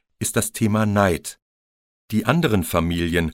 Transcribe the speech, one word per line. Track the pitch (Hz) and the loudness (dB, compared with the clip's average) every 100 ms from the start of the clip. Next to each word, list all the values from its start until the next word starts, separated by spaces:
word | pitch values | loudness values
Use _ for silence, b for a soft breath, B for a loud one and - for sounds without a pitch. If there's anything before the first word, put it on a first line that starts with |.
| _ - | _ -8
ist | - 117 | -4 -2
das | - | -4
Thema | - 113 107 107 | -2 0 0 2
Neid. | 104 98 78 - - _ _ _ _ _ _ - | 2 2 2 -6 -18 _ _ _ _ _ _ -4
Die | 110 - | -2 2
anderen | 165 160 104 | 2 2 2
Familien | 82 87 82 85 85 85 80 | 0 0 0 0 0 0 -2